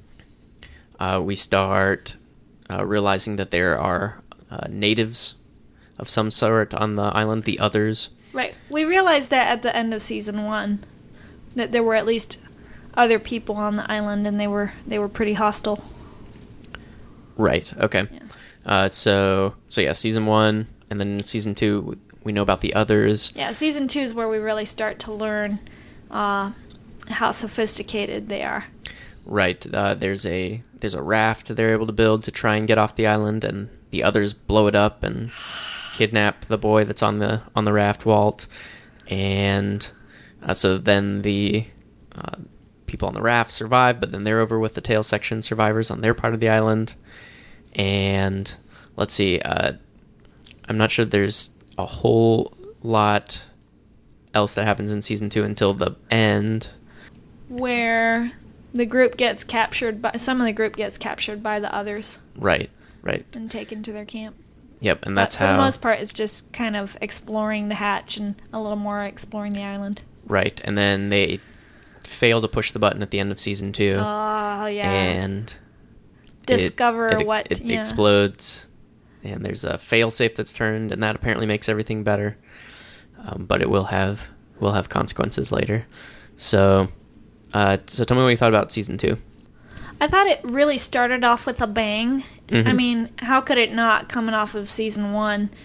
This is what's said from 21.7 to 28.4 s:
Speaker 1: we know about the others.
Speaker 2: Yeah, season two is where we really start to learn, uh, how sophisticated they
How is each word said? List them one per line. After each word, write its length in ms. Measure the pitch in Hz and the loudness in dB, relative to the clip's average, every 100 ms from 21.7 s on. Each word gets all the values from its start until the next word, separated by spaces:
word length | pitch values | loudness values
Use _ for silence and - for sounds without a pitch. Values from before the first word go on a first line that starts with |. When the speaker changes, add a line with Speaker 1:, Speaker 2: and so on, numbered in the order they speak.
| 101 85 - - - | 0 -2 -10 -16 -12
Speaker 1:
we 80 | 107 | -4
know 100 | 104 | 0
about 200 | 101 92 | 2 2
the 120 | - | 0
others. 580 | 104 107 104 107 107 - - | 0 4 4 4 2 -2 -6
Speaker 2:
Yeah, 160 | - | -6
season 360 | 220 311 294 269 | -2 -2 0 -2
two 120 | 285 | -2
is 140 | 262 | -4
where 140 | 226 226 | -4 -4
we 100 | 220 | -2
really 280 | 214 214 214 | -2 -4 -6
start 320 | - 214 - | -6 -6 -6
to 120 | - | -8
learn, 480 | 214 214 208 208 208 - - - - - | -6 -4 -2 -2 -4 -8 -20 -20 -20 -10
uh, 420 | - 208 202 196 - - - - - - | -4 -2 -2 -4 -8 -16 -20 -20 -18 -10
how 220 | - 233 | -2 -2
sophisticated 1000 | - 214 - 214 - 208 214 202 214 214 | -2 -4 -2 -4 -4 -6 -6 -6 -6 -8
they 140 | 202 | -6